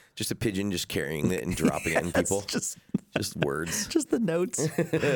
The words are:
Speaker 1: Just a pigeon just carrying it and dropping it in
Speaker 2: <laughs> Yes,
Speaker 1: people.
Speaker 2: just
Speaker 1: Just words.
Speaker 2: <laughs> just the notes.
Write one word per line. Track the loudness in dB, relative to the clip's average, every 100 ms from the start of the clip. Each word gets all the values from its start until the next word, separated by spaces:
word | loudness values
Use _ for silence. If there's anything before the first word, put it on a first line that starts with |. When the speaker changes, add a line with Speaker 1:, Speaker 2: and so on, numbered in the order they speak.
| -20 -8
Speaker 1:
Just | -4
a | -2
pigeon | -2 0 -2
just | -2 -2
carrying | -2 -2 0 0
it | 0
and | -2 2
dropping | 2 2 0
it | 0
in | 0
Speaker 2:
<laughs> | 0
Yes, |
Speaker 1:
people. | 2 0
Speaker 2:
just | 0 -4 -4 -8 _ -6 -4 -4
Speaker 1:
Just | -4 -2
words. | 0 0 -2 -2 0
Speaker 2:
<laughs> |
just | 0 2
the | 0
notes. | 2 2 0 0 -2 0 0 2 2